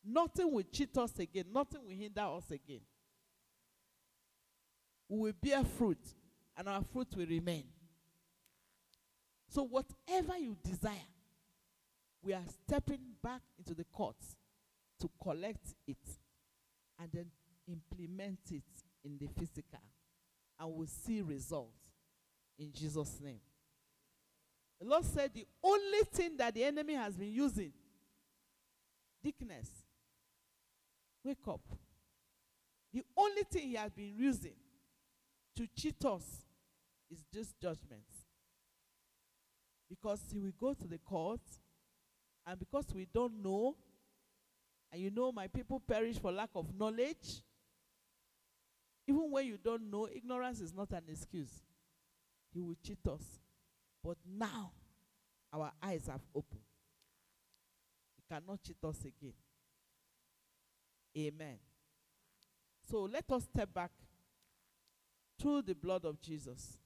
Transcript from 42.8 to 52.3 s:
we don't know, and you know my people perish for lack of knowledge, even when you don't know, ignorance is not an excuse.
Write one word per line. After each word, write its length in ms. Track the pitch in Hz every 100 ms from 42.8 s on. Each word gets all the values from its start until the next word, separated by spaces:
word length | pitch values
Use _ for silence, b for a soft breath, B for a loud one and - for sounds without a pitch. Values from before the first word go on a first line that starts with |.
| 285
we 140 | 190 185
don't 280 | 226 247 220
know, 340 | 190 196 247 311 - _ _ _ _ _ _ _ _ _ _
and 100 | 165
you 80 | 190
know 220 | 208 254
my 160 | 226 190
people 320 | - 247 262
perish 400 | - 214 226 226
for 120 | 196
lack 180 | 185 220
of 220 | 185 160 185
knowledge, 640 | 214 226 269 330 - - - _ _ _ _ _ _ _ _ _ _ _ _ _ _ _ -
even 240 | 285 311
when 140 | 269 269
you 100 | 202
don't 320 | 226 233 214
know, 180 | 202 220
ignorance 460 | 262 240 247 254 226
is 140 | 165
not 180 | 185 202
an 120 | 180 160
excuse. 540 | 156 - 180 131 - _ _ _ _ _ _ _